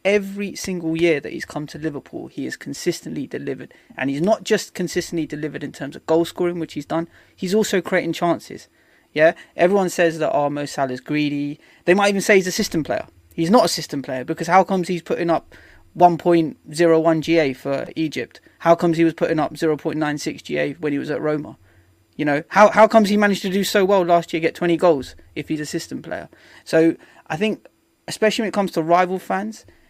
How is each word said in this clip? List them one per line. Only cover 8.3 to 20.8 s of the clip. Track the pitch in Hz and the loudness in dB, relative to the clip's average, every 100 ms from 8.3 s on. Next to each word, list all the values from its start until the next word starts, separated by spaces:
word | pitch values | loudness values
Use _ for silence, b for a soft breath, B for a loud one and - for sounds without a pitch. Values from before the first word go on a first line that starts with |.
| 156 - - - b b b b | -2 -4 -18 -20 b b b b
Yeah, | 151 160 170 B | 2 2 2 B
everyone | - 175 202 180 | 0 2 4 0
says | - 170 160 | 2 0 2
that, | 151 | 0
"Oh, | 143 147 | 0 0
Mo | 147 | -2
Salah's | 143 - 135 127 | -6 -4 -4 -4
greedy." | - 151 147 143 143 151 b b | -4 -2 0 -2 -6 -8 b b
They | - | 2
might | 190 202 | 4 4
even | 196 | 0
say | 180 202 | 4 4
he's | 180 | 4
a | |
system | 175 202 175 | -2 -2 -2
player. | 143 101 - _ _ - | -4 -6 -8 _ _ -4
He's | 165 | 2
not | 240 | 4
a | 180 | 4
system | - - 143 | -2 -6 -8
player, | 131 131 | -6 -8
because | 127 160 165 | -8 -6 2
how | 180 | 2
comes | 185 190 170 | 4 0 -2
he's | 175 | -4
putting | - 185 170 | -4 -4 0
up | 165 - b b b b | -2 -4 b b b b
one | - 175 165 | 4 4 4
point | - 170 160 - - | 2 2 2 -4 -14
zero | 151 170 160 | 0 4 4
one | 160 160 | 4 0
G | 151 165 | 2 2
A | 147 | 2
for | 127 143 139 123 - | -2 -6 -6 -6 -6
Egypt? | 160 135 117 - b b | -4 -4 -10 -12 b b
How | 170 170 | 2 4
comes | 175 160 | 4 2
he | |
was | 165 | 2
putting | 160 - 160 | 2 -2 0
up | 147 - | -2 -2
zero | 160 151 | 0 0
point | 165 151 | -2 -4
nine | 151 147 | -4 -4
six | - 143 | -6 -8
G | - 147 | -8 -4
A | 147 | -4
when | 139 | -4